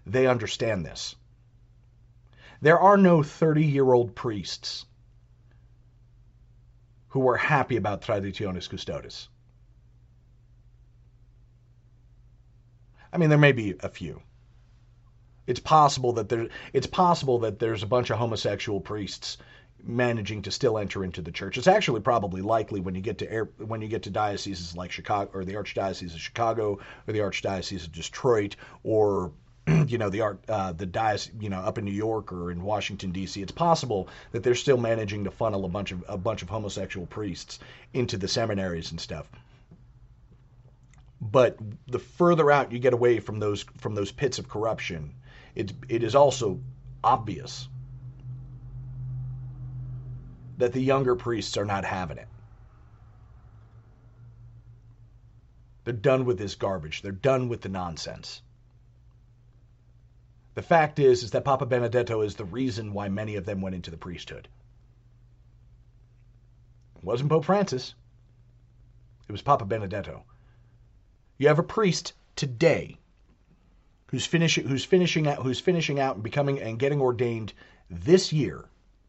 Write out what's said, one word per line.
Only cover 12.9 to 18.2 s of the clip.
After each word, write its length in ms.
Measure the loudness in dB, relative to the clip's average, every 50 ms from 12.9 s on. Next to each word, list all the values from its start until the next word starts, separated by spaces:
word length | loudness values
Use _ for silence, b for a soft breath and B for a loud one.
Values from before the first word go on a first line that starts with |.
| b b b b
I 60 | 0 4
mean, 120 | 4 6
there 100 | 8 8
may 140 | 8 8 6
be 200 | 4 0 -4 -4 -6
a 100 | -8 -10
few. 320 | -10 -10 -12 -12 -12 -14 -16 -20 -20 -20 -20 -20 -20 -20 -20 _ -20 -20 _ _ _ _ _ -20 _ _ _ _ _ -10 -6 -6
It's 140 | -6 -4
possible 500 | 0 4 6 6 6 6 4 2 0 0
that 160 | 0 0 0 -2
there, 220 | -2 -2 -2 -4 B B B B -2
it's 140 | -2 -2 0
possible 520 | 2 4 4 4 4 2 2 2 2 2
that 180 | 0 -2 -2 -2
there's 240 | -2 -2 -2 -2
a 60 | -2 0
bunch 220 | 0 0 2 0
of 80 | 0
homosexual 640 | -2